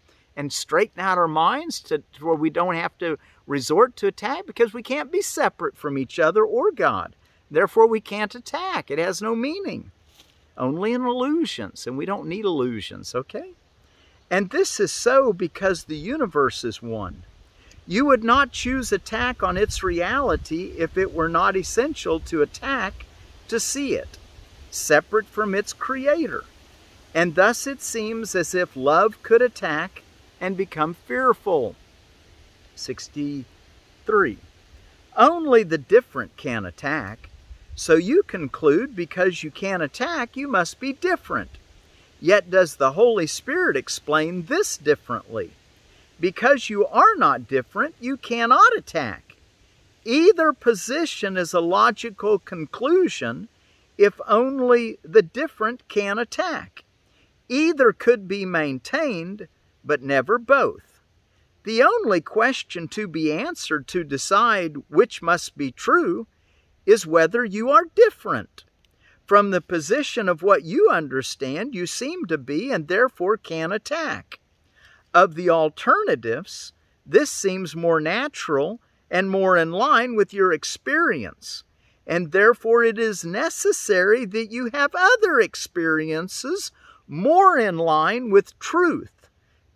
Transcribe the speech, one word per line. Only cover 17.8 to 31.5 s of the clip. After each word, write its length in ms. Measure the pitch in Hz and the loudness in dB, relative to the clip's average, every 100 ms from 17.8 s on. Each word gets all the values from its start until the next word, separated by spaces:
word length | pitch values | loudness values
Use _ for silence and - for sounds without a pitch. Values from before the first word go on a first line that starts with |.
| - | -6
You 160 | 190 | 0
would 180 | 285 247 | 2 2
not 300 | 226 262 277 | 4 2 2
choose 400 | - 247 269 226 | -2 -4 -4 -2
attack 500 | - - 220 247 247 | -4 -4 -6 -4 -2
on 140 | 185 185 | -2 0
its 260 | 208 - | -2 -2
reality 920 | - 170 180 262 254 156 - 160 190 170 | -4 -2 -2 0 0 -2 -4 -8 -6 -4
if 180 | 165 190 | -4 -2
it 160 | 190 | -2
were 160 | 165 160 | -2 0
not 280 | 165 196 190 | 2 2 0
essential 640 | - 220 285 - - 165 | -2 -2 -2 -2 -4 -4
to 200 | 160 160 | -2 0
attack 680 | 143 - 262 269 196 - - - - - - | 0 -2 -6 -4 -4 -8 -20 -20 -20 -20 -6
to 100 | 226 | -6
see 360 | - 269 269 | -4 -6 -4
it, 220 | 98 - - - - - - - | -4 -6 -18 -20 -20 -20 -20 -14
separate 560 | - - 147 - 214 202 | -6 2 2 2 -4 -4
from 300 | 214 214 196 | -6 -4 -2
its 160 | 202 | -6
creator. 720 | - - 262 269 330 240 135 - - _ - _ - _ | -8 -8 -2 0 0 -2 -6 -12 -20 _ -20 _ -20 _
And 220 | 160 175 | -2 0
thus 320 | 156 202 - 277 | 4 2 2 -6
it 160 | 277 | -10
seems 540 | - 226 214 226 214 185 | -8 -8 -6 -8 -4 -4
as 180 | 160 | -2
if 220 | 180 175 131 | -2 -4 -2
love 440 | 135 160 214 - | 2 4 2 0
could 180 | - 226 | 2 4
attack 640 | 247 - 175 151 180 - - _ _ - | 4 -2 -6 -4 -6 -12 -20 _ _ -8
and 160 | 185 185 | -6 -4
become 380 | 196 160 156 | -4 -2 -4
fearful. 800 | 170 - 247 262 202 202 | -4 -6 0 2 2 2